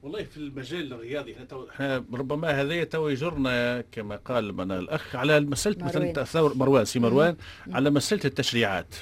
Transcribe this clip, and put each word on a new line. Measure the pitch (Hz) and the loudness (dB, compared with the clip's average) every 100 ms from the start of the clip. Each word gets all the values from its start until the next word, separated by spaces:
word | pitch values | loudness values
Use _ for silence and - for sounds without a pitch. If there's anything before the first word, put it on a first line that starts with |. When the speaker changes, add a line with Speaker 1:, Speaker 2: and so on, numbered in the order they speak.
Speaker 1:
والله | 139 202 | -10 -10
في | 180 151 | -10 -10
المجال | 147 135 127 175 147 | -10 -10 -8 -8 -8
الرياضي | 120 117 143 120 | -10 -8 -8 -8
احنا | 104 127 | -14 -14
تو، | 135 - | -14 -14
احنا | - 139 131 - | -6 -2 -2 -4
ربما | 120 135 147 165 139 | -6 -4 -2 0 0
هذا | 139 170 | 0 0
تو | 156 160 156 | -2 -2 -2
يجرنا | 135 165 147 131 123 120 123 113 | 0 -2 0 0 2 0 -2 -6
كما | - 104 104 | -10 -8 -10
قال | - 123 104 92 | -2 -2 0 -4
من | 92 | -2
الاخ | 92 92 156 - 127 | -2 -2 -6 -6 -2
على | 139 151 | 4 4
مساله | 143 139 208 202 - | 4 0 -2 -2 -2
مثلاً | 160 | -2
Speaker 2:
مروان. | 175 156 | -2 -2
Speaker 1:
الثور-، | 120 165 151 127 | -2 4 4 4
مروان، | 131 135 104 | 6 6 4
سي | 127 | 2
Speaker 2:
مم. | 117 | 4
Speaker 1:
مروان، | 127 165 170 - - - | 6 4 2 -10 -16 -4
Speaker 2:
مم. | 151 | 2
Speaker 1:
على | 139 | 4
مساله | 143 - 208 143 | 4 2 0 0
التشريعات. | - 127 120 110 92 80 - | 0 0 2 2 0 -4 -14